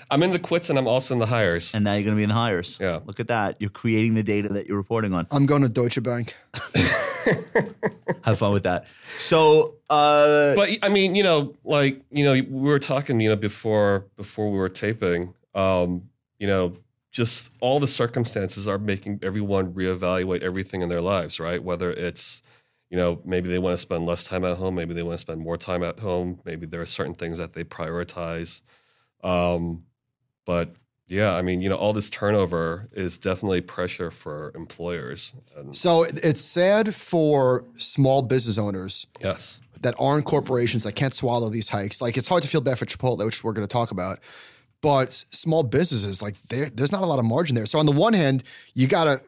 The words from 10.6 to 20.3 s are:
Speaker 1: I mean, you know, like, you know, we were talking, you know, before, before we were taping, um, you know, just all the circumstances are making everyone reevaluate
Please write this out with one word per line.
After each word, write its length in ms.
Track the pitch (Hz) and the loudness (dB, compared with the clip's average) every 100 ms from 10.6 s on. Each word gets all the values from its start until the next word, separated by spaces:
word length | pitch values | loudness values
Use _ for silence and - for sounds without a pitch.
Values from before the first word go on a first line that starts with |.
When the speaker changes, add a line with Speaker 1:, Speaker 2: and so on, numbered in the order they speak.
| 202 220 | 2 2
Speaker 1:
I 80 | 208 | 2
mean, 260 | 202 190 190 | 4 4 4
you 80 | |
know, 320 | 196 156 139 - | 4 4 0 -6
like, 380 | - 147 139 135 - | 0 2 2 0 -6
you 140 | 143 143 | 2 4
know, 80 | |
we 100 | 131 131 135 139 | 4 2 -2 2
were 100 | 147 | 2
talking, 400 | - 135 143 120 | 2 -2 0 2
you 100 | 110 | 2
know, 60 | 107 | 2
before, 680 | 104 - 113 107 101 98 98 - | 0 -4 0 2 4 2 -2 -18
before 340 | 104 - 107 | -14 -4 -2
we 60 | 98 | 0
were 120 | 92 | -2
taping, 640 | 92 104 113 95 87 90 - _ 98 | -2 -4 -2 0 0 -4 -10 _ -2
um, 480 | 95 92 90 90 92 _ _ - | 2 2 0 -2 -8 _ _ -6
you 100 | 101 | 0
know, 260 | 98 90 90 _ _ _ | 0 0 -4 _ _ _
just 440 | - 117 - - - | -4 -2 -2 -6 -4
all 200 | 123 143 | 0 2
the 80 | 139 | 2
circumstances 800 | - 120 127 113 107 95 - 101 | 0 0 0 -2 -2 -4 -4 -4
are 100 | 98 | -2
making 420 | 104 98 - 101 | -2 -4 -4 -6
everyone 500 | 95 101 101 98 92 | -4 -4 0 0 0
reevaluate 680 | 90 92 92 90 92 92 | -2 -2 0 0 0 0